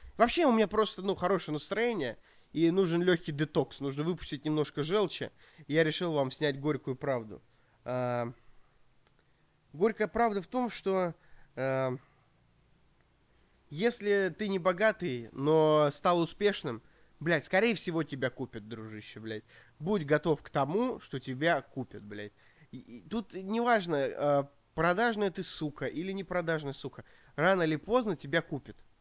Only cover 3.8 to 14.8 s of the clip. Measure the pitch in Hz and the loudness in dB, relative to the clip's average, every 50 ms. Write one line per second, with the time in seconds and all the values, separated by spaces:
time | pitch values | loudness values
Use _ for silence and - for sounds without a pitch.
3.8 | 139 139 135 143 151 170 185 - - - 156 135 - 151 156 151 147 - - 151 | -6 -4 -4 -2 -2 -2 -2 -4 -6 -10 -10 -6 -2 0 0 2 0 0 -2 -4
4.8 | 147 156 185 214 202 160 - - 139 - - _ - - - - 151 - 143 160 | -2 0 0 0 0 0 -2 -6 -8 -10 -10 _ -20 -20 -20 -18 -8 0 2 2
5.8 | 165 156 147 - 180 170 156 143 135 131 - - 151 147 139 135 135 151 147 131 | 2 2 0 -2 -2 0 0 0 0 0 -2 -2 -2 -2 -2 0 -2 -2 -2 -2
6.8 | - 139 131 - - 143 135 120 113 107 95 - - _ _ _ _ _ _ _ | -4 -6 -6 -4 -2 -2 -2 -2 -4 -8 -14 -16 -18 _ _ _ _ _ _ _
7.8 | _ 120 127 127 123 123 120 120 120 120 123 - _ - - - - _ _ _ | _ -6 -4 -2 -2 -2 -2 -2 -2 -4 -8 -12 _ -20 -20 -20 -20 _ _ _
8.8 | _ _ _ _ _ _ _ _ _ _ _ _ _ _ _ _ _ _ - 147 | _ _ _ _ _ _ _ _ _ _ _ _ _ _ _ _ _ _ -4 0
9.8 | 185 226 214 - 214 - - 220 233 226 208 196 165 - - 254 247 226 - - | 0 0 0 -2 -4 -4 -2 0 0 0 -2 -4 -6 -4 -4 -2 -2 -2 -4 -4
10.8 | - 202 190 185 180 170 160 - _ _ - - - - _ - 131 135 135 135 | -2 0 0 0 0 -2 -4 -8 _ _ -20 -20 -20 -14 _ -4 -2 -2 0 0
11.8 | 135 131 127 127 - _ _ _ _ _ _ _ _ _ _ _ _ _ _ _ | 0 -2 -2 -4 -8 _ _ _ _ _ _ _ _ _ _ _ _ _ _ _
12.8 | _ _ _ _ _ _ _ _ _ _ _ _ _ _ _ _ _ _ 143 151 | _ _ _ _ _ _ _ _ _ _ _ _ _ _ _ _ _ _ -4 0
13.8 | 202 240 240 - 202 208 202 202 196 185 160 - 214 202 196 190 165 185 180 170 | 0 0 0 0 0 2 2 2 2 0 -2 -4 -2 -2 -2 2 2 0 2 4